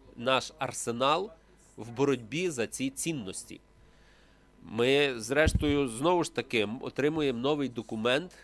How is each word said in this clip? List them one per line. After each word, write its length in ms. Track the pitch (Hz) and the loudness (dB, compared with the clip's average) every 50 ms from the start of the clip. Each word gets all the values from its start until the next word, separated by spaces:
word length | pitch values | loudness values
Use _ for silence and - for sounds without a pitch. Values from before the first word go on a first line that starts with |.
| - - - | -20 -20 -14
наш 360 | - 117 127 131 127 - - - - | -6 0 0 2 2 0 -2 -6 -6
арсенал 720 | 135 123 - - - 120 117 117 131 139 151 170 190 220 - - _ _ - _ _ - _ | -6 -6 -6 -6 -4 -4 -2 2 2 2 2 2 0 -4 -10 -16 _ _ -20 _ _ -20 _
в 140 | - 110 113 | -16 -14 -8
боротьбі 600 | 117 120 139 139 139 123 117 104 117 160 185 180 | -2 0 2 2 2 0 -2 -6 -6 -4 -4 -2
за 160 | 156 123 110 | -2 -4 -4
ці 240 | 101 - - 131 135 | -4 -4 -4 -4 -4
цінності. 720 | 269 - - 170 165 139 104 95 90 - - - - - - _ _ - - - - - - - - - - _ _ _ _ _ _ - - 85 | -4 -4 -4 -4 -4 -4 -6 -8 -10 -10 -12 -14 -16 -18 -20 _ _ -20 -20 -20 -20 -20 -20 -20 -20 -20 -20 _ _ _ _ _ _ -20 -16 -6
Ми, 520 | 90 113 120 127 135 143 147 139 127 117 | 0 2 4 4 6 4 4 2 0 -2
зрештою, 680 | 110 110 139 147 160 151 - - 151 147 143 143 143 127 | -4 0 2 4 4 4 4 2 2 2 2 2 2 0
знову 360 | 110 113 139 170 180 170 156 | -2 0 2 4 4 4 2
ж 100 | - - | 0 -2
таки, 260 | - 117 - - 113 | -6 -4 0 0 0
м-, 180 | 104 101 113 135 - | 0 0 -2 -6 -8
отримуємо 560 | 127 - - 131 151 160 160 151 139 123 117 | -6 -2 0 0 0 2 0 0 0 0 0
новий 300 | 120 135 156 147 143 131 | 0 0 0 0 -2 -2
документ, 640 | 120 120 110 - 117 110 110 120 123 147 175 185 - - | -4 -6 -8 -6 -4 -2 0 2 2 2 0 -4 -10 -18